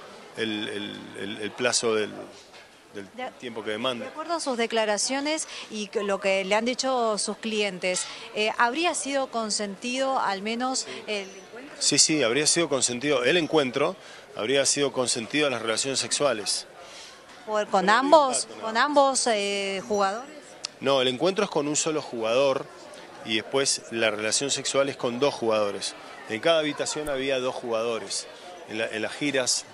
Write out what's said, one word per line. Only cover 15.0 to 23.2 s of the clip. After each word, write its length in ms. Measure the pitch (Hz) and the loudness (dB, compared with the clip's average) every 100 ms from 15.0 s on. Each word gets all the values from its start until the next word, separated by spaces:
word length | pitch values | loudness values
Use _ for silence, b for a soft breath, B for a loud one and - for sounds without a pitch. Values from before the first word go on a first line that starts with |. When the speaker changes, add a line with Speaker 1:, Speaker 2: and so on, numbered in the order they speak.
| 120 127 104 147 147 | 0 -2 -2 2 2
Speaker 1:
a 20 | |
las 100 | 117 | 0
relaciones 380 | 113 107 135 123 | 0 0 0 -2
sexuales. 680 | 113 - 143 110 95 - - - B B B B - - - | -2 2 2 0 -2 -4 -6 -16 B B B B -20 -14 -4
Speaker 2:
¿Por, 200 | 214 208 | -2 2
con 140 | 196 185 | 4 6
Speaker 1:
Solo 60 | 226 | 6
Speaker 2:
ambos, 380 | 277 320 269 233 | 8 8 8 2
Speaker 1:
un 120 | - | -4
dato, 60 | - | -8
¿no? 20 | |
Speaker 2:
con 140 | 220 226 | -2 0
ambos, 500 | 285 285 269 254 247 | 4 6 6 4 2
eh, 560 | 214 202 202 196 190 214 | 2 0 -2 -2 -4 0
jugadores? 420 | 202 196 220 285 294 - - - - | 2 2 0 -10 -16 -18 -14 -14 -2
Speaker 1:
No, 240 | 131 135 | 2 4
el 60 | 127 | 4
encuentro 360 | 123 175 196 | 2 2 2
es 60 | 202 | 0
con 160 | 156 147 | 0 0
un 80 | |
solo 260 | 151 165 151 | 0 0 -2
jugador 640 | - 117 110 123 139 131 - - B B B - | -2 -2 2 4 4 2 -4 -16 B B B -10